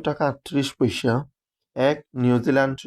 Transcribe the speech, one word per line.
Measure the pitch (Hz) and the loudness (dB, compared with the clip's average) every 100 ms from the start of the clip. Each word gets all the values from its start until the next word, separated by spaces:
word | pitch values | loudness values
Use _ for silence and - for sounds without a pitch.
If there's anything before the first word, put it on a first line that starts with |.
| 160 | -2
টাকা | 147 147 | -2 -2
আটত্রিশ | 131 - 143 139 - | -2 -4 -2 -2 0
পয়সা, | 123 - 127 117 147 _ _ _ _ - | -2 0 0 0 -2 _ _ _ _ -2
এক | 131 147 - 131 | 0 0 -6 0
নিউজিল্যান্ড | 123 123 123 135 135 131 | 2 2 2 2 2 -2